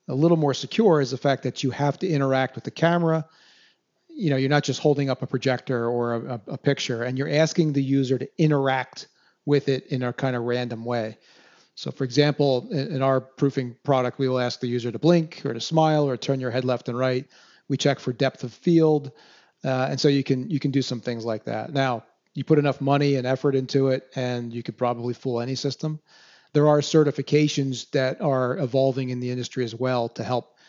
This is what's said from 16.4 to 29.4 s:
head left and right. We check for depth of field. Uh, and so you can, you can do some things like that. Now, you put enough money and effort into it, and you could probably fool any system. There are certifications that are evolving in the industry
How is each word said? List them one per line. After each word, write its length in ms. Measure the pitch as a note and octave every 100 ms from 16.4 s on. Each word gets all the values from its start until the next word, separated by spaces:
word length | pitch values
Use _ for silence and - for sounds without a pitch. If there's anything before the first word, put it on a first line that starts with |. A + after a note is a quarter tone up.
| B2+
head 140 | B2 B2+
left 240 | A#2+ -
and 80 | A#2+
right. 280 | C3 B2+ C#3 - - _ -
We 80 | C#3
check 220 | C#3+ C3+
for 120 | -
depth 320 | A#2+ C3+ -
of 100 | B2
field. 580 | - F3+ E3 D#3 D3+ C3+ - _ _ _ _
Uh, 240 | C3+ C3 C3+
and 100 | C#3
so 80 | D3+
you 140 | C#3
can, 260 | - B2+ C3
you 100 | C#3+
can 120 | C#3
do 100 | C3+
some 180 | - A#2+
things 240 | A#2+ A#2
like 220 | A2+ G#2+ -
that. 280 | A2 A#2
Now, 300 | C#3 C3 A#2 - _ _
you 100 | -
put 160 | - D3+
enough 220 | C#3+ C3
money 340 | C#3 C#3+ C#3+ C#3
and 100 | B2
effort 300 | C3 D3 C3+
into 320 | B2+ C#3 C3+
it, 220 | C3 - C3+
and 380 | B2 B2 A#2+
you 80 | A#2
could 160 | A#2+ -
probably 360 | B2 A#2 A#2+
fool 260 | A#2+ C3+ A#2
any 160 | A#2+ C3
system. 440 | C#3+ - D#3 D#3 _ - - _ _
There 140 | D3 D3+
are 140 | D3
certifications 1080 | C#3+ D#3+ D3 C#3 - D3 D3 - C3+ A#2+ -
that 280 | C#3 C3 -
are 380 | E3+ C3 B2 F#3+
evolving 520 | C3 C3+ C3+ C3 B2+
in 120 | B2
the 100 | B2
industry 320 | B2+